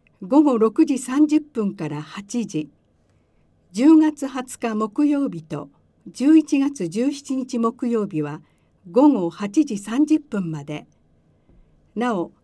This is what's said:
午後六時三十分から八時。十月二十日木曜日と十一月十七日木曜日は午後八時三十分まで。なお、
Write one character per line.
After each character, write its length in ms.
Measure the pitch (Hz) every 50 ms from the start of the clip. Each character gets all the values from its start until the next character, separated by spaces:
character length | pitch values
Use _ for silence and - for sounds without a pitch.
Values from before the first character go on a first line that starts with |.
| _ _ _ - 196
午 200 | 180 233 294 311
後 140 | 294 254
六 300 | 220 220 220 220 - 320
時 120 | - 277 240
三 280 | - - 254 285 302
十 160 | 302 302 302 302
分 320 | - - 233 214 196 196
か 160 | - 160 147
ら 100 | 143 151
八 460 | 151 - - 202 202 - - 240 220
時。 240 | 165 - 151 151 - _ _ _ _ _ _ _ _ _ _ _ _ _ _ _ _ _ _ _ _ 175
十 240 | 190 247 302 320
月 300 | 311 311 311 302 - 277
二 180 | 269 262 269 254
十 140 | - - -
日 160 | - 233 220
木 320 | 214 220 214 208 - 294
曜 220 | 294 294 285 277 269
日 140 | 185 165 156
と 260 | - - 143 - - _ _ _ _ _ _ - 208
十 280 | - - 240 285 311 320
一 200 | 302 - 311 277
月 300 | 269 285 285 - 190 165
十 240 | 160 214 247 285 294
七 240 | - - - 269
日 220 | 262 247 254 - 240
木 300 | 226 226 240 - - 240
曜 180 | 233 220 208
日 160 | 160 160 151 147
は 180 | 147 143 147 - _ _ _ _ _ _ _ - 185
午 200 | 170 233 277 302
後 180 | 269 214 175 170
八 380 | 170 - 202 202 202 320 302
時 100 | 277 220
三 300 | 196 - - 226 262 302
十 120 | 302 311 302
分 320 | 294 - - 202 185 165
ま 140 | 156 147 143
で。 220 | 147 151 - - _ _ _ _ _ _ _ _ _ _ _ _ _ _ _ _ _ _ _ _ _ -
な 220 | 208 233 247 226
お、 160 | 185 170 - _ _